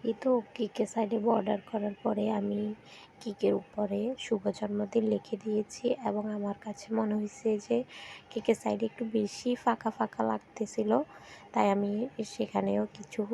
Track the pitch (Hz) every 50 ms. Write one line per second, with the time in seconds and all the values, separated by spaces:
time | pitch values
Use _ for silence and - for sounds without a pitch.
0 | - 220 220 - - 262 254 240 - - - - 233 202 - - 226 - - 226
1 | 220 202 226 226 208 233 226 214 196 202 208 196 - - - 208 202 208 202 -
2 | - 226 214 208 208 214 220 208 196 202 208 208 214 214 214 - - - - -
3 | - - - - - 226 202 - - 202 202 196 185 - - 208 208 190 196 202
4 | 214 240 262 - - - 226 202 190 208 196 - 214 202 208 202 208 196 - 233
5 | 220 220 208 196 - - - 196 214 220 214 214 208 - - - - 240 - 262
6 | 240 208 202 208 208 214 214 208 202 202 202 - - 220 208 - - - 220 220
7 | 220 208 208 214 208 208 - - - 226 220 208 208 - 233 233 262 - - -
8 | - - - - - - - 226 208 - 226 - - 220 208 202 226 220 - -
9 | 240 220 214 220 208 196 - - - 247 247 - - 247 226 - - 220 - -
10 | 226 220 - - 220 220 220 208 - - - - 214 - - - 214 208 220 254
11 | 302 - - - - - - - - - - 226 214 202 196 202 202 202 208 214
12 | 240 277 - - 214 - - - 220 202 - 202 196 196 202 208 214 208 - 220
13 | 208 - - - 208 202